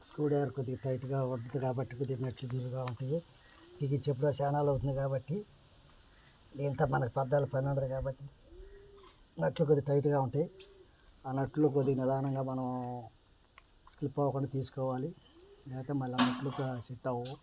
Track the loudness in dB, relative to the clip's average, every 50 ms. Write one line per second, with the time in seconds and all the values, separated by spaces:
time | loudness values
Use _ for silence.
0 | -14 -12 -4 0 2 2 4 2 2 0 -2 -4 -4 -4 -4 -4 -2 -2 -2 -2
1 | -2 -2 -2 0 0 0 -2 -4 -6 -4 -4 -2 -2 0 0 -2 -2 -4 -4 -6
2 | -4 -4 -2 -2 -2 -4 -4 -6 -6 -4 -4 -4 -4 -4 -4 -4 -4 -4 -4 -4
3 | -4 -2 -2 -2 -4 -6 -20 -20 -20 -20 -20 -20 -20 -20 -8 -4 -2 0 0 2
4 | 2 0 0 2 2 2 2 2 2 2 2 4 4 4 4 2 2 0 0 0
5 | 0 0 -2 -2 -2 -2 -4 -4 -4 -8 -14 -20 -20 -20 -20 -20 -20 -20 -20 -20
6 | -20 -20 -20 -20 -20 -20 -20 -20 -20 -18 -8 -4 -2 -2 2 2 2 2 4 2
7 | 2 2 0 0 0 4 4 4 4 4 2 0 2 2 2 2 0 0 -2 -2
8 | -2 -2 -4 -6 -10 -16 -16 -18 -20 -20 -18 -18 -18 -16 -18 -20 -20 -20 -20 -20
9 | -20 -20 -20 -20 -20 -18 -6 0 0 0 2 2 6 6 6 6 6 4 4 4
10 | 6 4 4 4 2 2 2 0 0 0 -2 -16 -20 -20 -20 -20 -20 -20 -20 -20
11 | -20 -20 -20 -14 -8 -4 -2 -2 -2 0 2 4 4 4 6 4 4 4 2 2
12 | 2 2 2 2 0 0 0 0 -2 -2 -2 -4 -2 -2 -4 -4 -4 -6 -6 -8
13 | -10 -12 -18 -20 -20 -20 -20 -20 -20 -20 -20 -20 -20 -20 -20 -20 -14 -14 -8 -6
14 | -6 -4 -2 0 0 0 0 0 -2 -2 -2 -4 -4 -4 -4 -2 -2 -2 -2 -2
15 | -4 -6 -6 -10 -20 -20 -20 -20 -20 -20 -20 -20 -14 -12 -10 -10 -6 -2 -2 -2
16 | -2 -2 2 4 4 4 4 0 -2 -4 -2 -2 -2 -2 -2 -6 -6 -8 -10 -6
17 | -4 -2 -2 -2 -4 -6 -8 -10